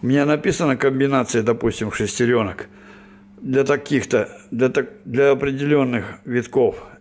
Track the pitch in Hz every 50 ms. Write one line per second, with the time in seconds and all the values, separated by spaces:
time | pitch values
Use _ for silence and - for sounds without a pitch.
0 | - 120 131 143 143 147 151 147 151 190 180 - 180 147 135 120 - 139 131 131
1 | 139 139 139 131 123 - - 120 107 113 117 - - 117 104 - 110 107 - -
2 | 110 101 - - 123 117 123 117 110 95 85 - - - - - - - - -
3 | - - - - - - - - - 143 127 135 135 135 143 139 143 - 151 131
4 | 101 - - 117 107 - - - - - - 117 127 131 127 143 127 - - -
5 | - - 120 123 139 143 139 127 139 139 135 135 143 143 147 143 135 127 123 117
6 | 95 101 98 - _ - 120 123 117 - - 131 127 107 - - - - - -